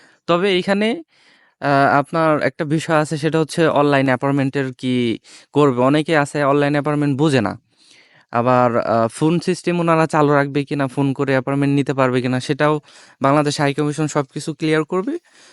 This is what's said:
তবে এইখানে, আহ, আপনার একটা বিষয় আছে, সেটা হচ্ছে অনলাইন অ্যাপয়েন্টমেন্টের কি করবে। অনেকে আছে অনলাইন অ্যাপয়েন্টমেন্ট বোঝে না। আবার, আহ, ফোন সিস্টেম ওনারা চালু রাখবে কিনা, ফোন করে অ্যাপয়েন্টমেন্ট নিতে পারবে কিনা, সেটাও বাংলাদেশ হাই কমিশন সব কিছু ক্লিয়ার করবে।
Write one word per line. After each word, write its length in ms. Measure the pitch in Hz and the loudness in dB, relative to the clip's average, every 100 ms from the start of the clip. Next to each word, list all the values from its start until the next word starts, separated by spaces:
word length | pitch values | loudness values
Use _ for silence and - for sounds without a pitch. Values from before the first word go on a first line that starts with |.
| _ _ - | _ _ -4
তবে 260 | 170 202 | 0 0
এইখানে, 500 | 180 180 202 220 330 - _ _ _ _ - | 0 0 -2 -2 -4 -10 _ _ _ _ -6
আহ, 380 | 139 139 135 135 | 0 2 4 2
আপনার 440 | 139 170 160 151 | 0 0 0 0
একটা 220 | 139 - | -2 -4
বিষয় 320 | 156 156 - 156 | -4 -4 0 0
আছে, 200 | 151 156 | 0 -4
সেটা 240 | 156 160 | -2 -2
হচ্ছে 280 | 156 - 160 | -2 0 2
অনলাইন 380 | 139 147 139 135 | 2 2 2 2
অ্যাপয়েন্টমেন্টের 640 | 123 139 139 135 143 131 | 0 0 0 0 -2 -6
কি 460 | 123 127 123 120 - - - _ | -6 -4 -2 -2 -4 -10 -20 _
করবে। 300 | 143 147 123 | 2 2 4
অনেকে 340 | 131 151 156 156 | 2 2 2 0
আছে 280 | 143 151 | 0 -2
অনলাইন 280 | 139 147 143 | 0 2 2
অ্যাপয়েন্টমেন্ট 460 | 147 151 147 147 131 | 0 -2 -2 -2 0
বোঝে 220 | 160 131 | 2 2
না। 200 | 98 98 _ _ _ _ _ _ - | 0 -6 _ _ _ _ _ _ -6
আবার, 500 | 120 120 127 123 117 | -2 2 2 2 0
আহ, 280 | - 113 113 | 0 0 0
ফোন 320 | - 156 170 | 0 0 0
সিস্টেম 400 | - 175 175 175 | -2 -4 -4 -2
ওনারা 260 | 170 160 160 | 0 0 2
চালু 260 | 160 143 | 2 2
রাখবে 320 | 143 143 143 | 2 0 -4
কিনা, 220 | 139 143 135 | -4 -4 -4
ফোন 260 | 143 139 | -2 -2
করে 200 | 131 139 | 0 0
অ্যাপয়েন্টমেন্ট 420 | 131 127 139 139 | 0 0 -2 0
নিতে 200 | 143 135 | 0 0
পারবে 280 | 135 131 127 | 0 0 0
কিনা, 180 | 123 127 | -2 -4
সেটাও 400 | - 139 151 151 _ - - - | -4 0 0 0 _ -20 -20 -2
বাংলাদেশ 380 | 135 151 147 143 | 2 2 0 0
হাই 140 | 139 | -2
কমিশন 320 | 139 147 147 151 | 0 -4 -2 -2
সব 180 | 151 135 | -2 -4
কিছু 200 | 151 165 | -8 -10
ক্লিয়ার 300 | 151 160 156 | -6 -2 -2
করবে। 340 | 156 185 233 339 _ _ - | -2 -4 -4 -8 _ _ -20